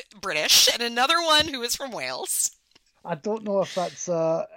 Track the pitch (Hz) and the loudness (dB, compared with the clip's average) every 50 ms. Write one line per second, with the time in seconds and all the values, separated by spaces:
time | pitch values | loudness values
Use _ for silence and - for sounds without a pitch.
0 | - _ - 202 - 190 156 151 165 - - - - - - 226 240 240 233 240 | -8 _ -16 -10 -6 -4 -2 -2 2 4 4 6 6 4 2 0 -2 -2 0 2
1 | 254 269 330 339 339 320 302 302 302 320 277 254 233 240 - - 277 262 214 - | 2 4 4 2 4 4 4 4 4 2 0 -2 -2 -4 -4 -4 -6 -8 -8 -6
2 | - 127 131 - - - - - - - - _ _ _ _ _ _ _ _ _ | -6 -6 -6 -6 -6 -4 -2 -2 -2 -2 -4 _ _ _ _ _ _ _ _ _
3 | - 175 170 160 - 214 214 220 214 208 202 196 175 - - 190 175 165 147 - | -8 -8 -8 -6 -4 -4 -4 -4 -2 -2 0 0 0 0 -2 -4 -4 -4 -6 -8
4 | - 180 175 165 160 160 165 165 - - - | -4 -2 -2 0 2 0 0 0 -2 -6 -10